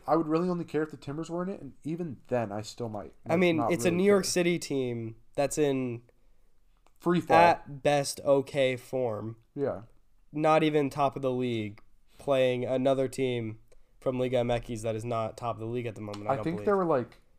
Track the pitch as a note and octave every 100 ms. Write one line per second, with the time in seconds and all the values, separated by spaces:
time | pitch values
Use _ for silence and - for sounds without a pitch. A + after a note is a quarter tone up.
0 | - D#3+ D#3 D#3+ F3+ F3 E3 D3 D#3 C#3
1 | - C#3+ D#3+ E3+ F3+ G3+ C#3 - C#3+ E3+
2 | F3 A#2 - B2 A2 G2+ A2 - A#2+ G#2+
3 | E2 - - E3 F3+ D#3+ A#2 E3+ F3+ E3+
4 | G3+ G3+ F3+ F3+ F3 F3 - C#3 B2+ A#2
5 | A2+ A2+ - - C#3 - D3 C3+ B2+ A#2+
6 | - _ _ - _ _ _ _ _ _
7 | E3+ F3 - D#3+ E3+ D#3+ - C#3+ D3 C#3+
8 | C#3 - - C#3 C3 D3 C3 B2+ - C3
9 | B2 G#2+ A2 A#2 _ - C3+ F#2 A2 -
10 | _ _ _ D3 D#3 D#3 D#3 D3+ C#3 D3+
11 | C#3 C#3+ C3+ B2+ B2+ A2+ G#2 G2+ - -
12 | _ - - C3+ C3 B2 A#2+ C3 C3 C3+
13 | C3 C3 C3 B2 A2 G#2+ - - - _
14 | C#3+ B2+ B2+ B2 A#2+ A#2+ A#2 A#2 A2+ A2
15 | A#2+ A2+ A2 - A#2+ G#2+ A2 B2 A#2 G2
16 | G#2+ G2+ G#2 C3+ D#3 F3+ G#3 G3+ F3 C#3
17 | A#2+ - _